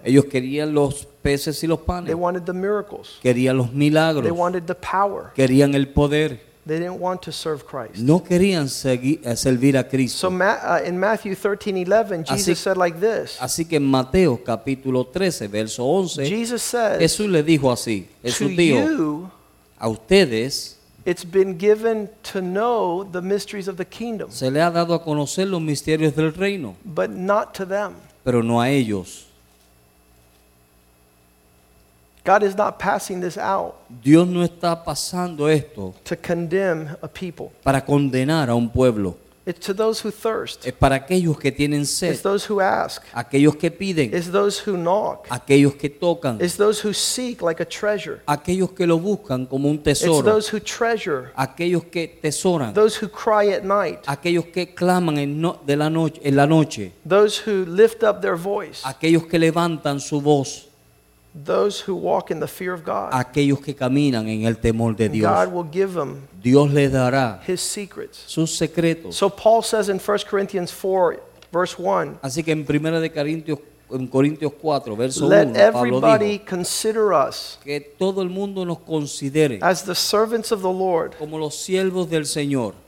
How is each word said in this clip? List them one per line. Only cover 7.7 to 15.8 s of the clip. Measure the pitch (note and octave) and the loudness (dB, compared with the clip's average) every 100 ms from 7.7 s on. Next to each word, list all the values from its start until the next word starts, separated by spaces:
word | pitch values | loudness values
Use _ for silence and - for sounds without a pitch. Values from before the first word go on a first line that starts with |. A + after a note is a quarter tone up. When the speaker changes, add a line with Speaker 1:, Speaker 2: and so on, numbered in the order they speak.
| C#3 A2 F#2 | -12 -10 -2
Speaker 1:
No | B2 F3 | 2 2
querían | F3+ F3+ G3 F3 C#3 | 4 2 4 2 -2
segui-, | - C3+ B2+ B2+ D#3+ | -2 -2 0 0 -2
eh, | A#2+ A#2 | -2 0
servir | C3+ B2 C#3 C3+ | 2 4 4 4
a | B2 | 0
Cristo. | C3+ B2 - | 0 0 0
Speaker 2:
So | F#3 | -2
Ma-, | F#3 F#3+ - | 2 0 0
uh, | - E3 F3+ | 0 0 0
in | F3+ | -2
Matthew | G3 G#3+ G#3 | 0 0 -4
thirteen | F#3+ G#3 G3+ G#3 F#3+ | -4 -4 -2 -4 -4
eleven, | F3+ G#3+ G#3 F3 | 2 2 2 -4
Speaker 1:
Así, | D3+ G3 | -2 0
Speaker 2:
Jesus | F3+ E3+ | 0 0
said | G3 F#3 | 0 2
like | F3 E3 | 0 2
this. | G#3+ G#3+ - - | 0 0 -6 -8
Speaker 1:
así | B2+ - | -6 -4
que | E3 D3+ | 0 2
en | C#3 | 4
Mateo | C3 B2+ F#3 F3 A#2 | 2 4 4 4 2
capítulo | - A2+ C#3+ C3+ C3+ B2+ B2+ | -2 -4 -4 -4 -2 -2 -2
trece, | F3+ F#3 - G#2 | -2 -2 -2 -4
verso | G#2 A2 - | -4 -4 -2